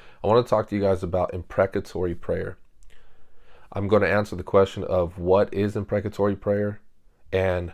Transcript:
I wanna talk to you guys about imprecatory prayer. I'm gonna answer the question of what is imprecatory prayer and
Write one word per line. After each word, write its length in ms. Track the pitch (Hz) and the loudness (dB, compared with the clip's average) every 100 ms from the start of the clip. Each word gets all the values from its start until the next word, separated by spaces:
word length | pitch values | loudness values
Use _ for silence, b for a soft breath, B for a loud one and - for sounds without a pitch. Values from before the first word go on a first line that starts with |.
| B B | B B
I 60 | 95 | 2
wanna 160 | 113 | 2
talk 240 | 120 107 98 | 4 2 0
to 80 | 101 | 0
you 60 | |
guys 200 | 98 92 | 2 0
about 320 | 90 90 87 | 0 -2 -2
imprecatory 800 | 90 - - 95 101 - 87 90 | -4 -4 0 0 0 -6 -4 -4
prayer. 440 | 85 - 87 90 98 - - - b b b b b b b b | -4 -4 -4 -4 -10 -18 -18 -16 b b b b b b b b
I'm 160 | - 98 | -4 2
gonna 200 | 104 92 | 4 4
answer 280 | 101 104 87 | 2 0 -6
the 80 | |
question 400 | - 98 98 - | 2 4 4 2
of 340 | - 92 85 90 | -2 0 0 -2
what 360 | 87 95 104 | 2 4 4
is 240 | 98 101 104 | 0 -2 -2
imprecatory 580 | 101 104 101 - 101 98 | -4 -4 -4 -2 -2 0
prayer 460 | - 104 104 104 - - - _ - | -2 0 -2 -6 -14 -20 -20 _ -4
and 400 | 95 95 90 87 | 0 0 0 -4